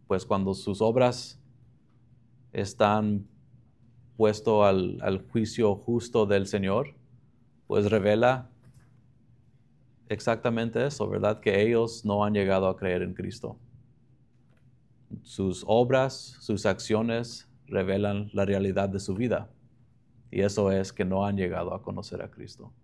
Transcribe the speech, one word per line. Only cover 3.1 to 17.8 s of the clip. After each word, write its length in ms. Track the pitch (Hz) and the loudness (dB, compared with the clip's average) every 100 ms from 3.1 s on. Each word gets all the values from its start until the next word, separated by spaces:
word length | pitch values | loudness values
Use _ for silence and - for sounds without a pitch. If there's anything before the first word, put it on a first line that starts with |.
| 104 - - - - _ _ - - - - | -2 -4 -20 -20 -20 _ _ -20 -20 -20 2
puesto 480 | 107 104 - 107 | 2 2 2 6
al, 340 | 101 95 90 95 | 6 4 0 -4
al 240 | 101 95 - | -4 -4 -4
juicio 460 | 120 104 - 107 | -2 -2 2 2
justo 520 | 98 - 120 117 117 104 | 0 -2 -4 0 0 4
del 200 | 101 98 | 2 2
Señor, 480 | 104 95 104 143 - - - _ _ _ _ _ | -2 0 -2 -4 -12 -20 -20 _ _ _ _ _
pues 240 | 104 104 | 0 2
revela 580 | 107 98 107 123 131 123 _ - - _ _ _ _ _ _ _ _ _ _ _ _ _ | 2 2 4 2 0 -6 _ -20 -20 _ _ _ _ _ _ _ _ _ _ _ _ _
exactamente 760 | 104 - 113 123 113 117 117 135 | -4 -2 0 0 0 -2 -2 -2
eso, 220 | 147 101 | -2 -4
¿verdad? 320 | 98 101 107 | 0 0 0
Que 200 | 110 98 | 2 4
ellos 440 | 107 117 113 113 | 4 2 0 -4
no 200 | 107 104 | -2 0
han 100 | 104 | 2
llegado 340 | 104 98 95 95 | 2 2 2 2
a 80 | 92 | 0
creer 260 | 95 90 | -2 -2
en 120 | 92 | -4
Cristo. 420 | 92 95 - - 107 - - _ _ _ _ _ _ _ _ _ _ _ _ _ - | -6 -10 -10 -12 -14 -20 -20 _ _ _ _ _ _ _ _ _ _ _ _ _ -18
Sus 420 | - - 95 90 - | -14 -4 -2 -2 2
obras, 680 | 110 123 131 135 - - - | 4 4 2 2 -4 -16 -18
sus 260 | - 101 107 | -4 0 0
acciones 840 | 95 - 107 117 117 117 - - - - | 0 0 0 0 -4 -6 -12 -18 -20 -4
revelan 640 | 101 | -2